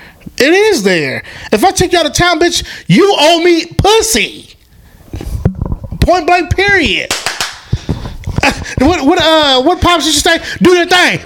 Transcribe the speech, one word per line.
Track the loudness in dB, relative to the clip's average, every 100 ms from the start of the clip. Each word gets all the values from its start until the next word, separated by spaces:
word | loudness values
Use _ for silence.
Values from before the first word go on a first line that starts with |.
| -20 -20 -10 0
It | 2
is | 4 2 2
there. | 0 0 -2 -6 -12 -14 -4
If | 0
I | 0
take | 2 0
you | 0
out | 0
of |
town, | 0 0 2
bitch, | 0 -2 -8 -10 0
you | 2 2 2
owe | 2 4
me | 2 2 0
pussy. | 0 2 2 2 -2 -4 -8 -20 -20 _ -20 -20 -20 -16 -12 -10 -4 -4 -4 -8 -8 -8 -2
Point | 0 2 2
blank, | 0 0 0
period. | 2 2 0 -2 -4 -6 -8 -8 -10 -10 -8 -8 -6 -8 -8 -10 -8 -2
<laughs> | -2 -2 -6 0
What, | 0 2 2
what, | 2
uh, | 2 2 2 2
what | 2 2
Pops | 2 2 0
used | 0 2
to | 0
say? | -2 2
"Do | 4
your | 4 4
thing. | 2 2 0